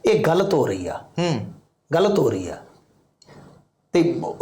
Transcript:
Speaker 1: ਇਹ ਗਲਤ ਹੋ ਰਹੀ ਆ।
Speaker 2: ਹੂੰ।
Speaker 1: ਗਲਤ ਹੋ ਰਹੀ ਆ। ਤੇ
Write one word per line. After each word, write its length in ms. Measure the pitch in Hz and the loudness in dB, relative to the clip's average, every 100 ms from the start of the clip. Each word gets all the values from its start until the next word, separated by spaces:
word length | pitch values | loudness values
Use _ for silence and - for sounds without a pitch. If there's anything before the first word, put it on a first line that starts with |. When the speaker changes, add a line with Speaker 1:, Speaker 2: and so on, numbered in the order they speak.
| - | 0
Speaker 1:
ਇਹ 180 | 214 | 2
ਗਲਤ 300 | 160 175 196 | 2 2 2
ਹੋ 140 | 156 107 | 2 0
ਰਹੀ 200 | 95 90 | -2 -6
ਆ। 120 | - - - | -10 -10 -4
Speaker 2:
ਹੂੰ। 200 | 175 127 107 - _ _ - | -2 -2 -6 -14 _ _ -2
Speaker 1:
ਗਲਤ 260 | 160 202 196 | 0 2 2
ਹੋ 100 | 131 | 0
ਰਹੀ 200 | 95 85 | 0 -6
ਆ। 60 | - - _ _ _ _ _ _ - - - _ _ _ | -12 -16 _ _ _ _ _ _ -20 -20 -20 _ _ _
ਤੇ 280 | 175 170 160 165 - | 0 2 0 -6 0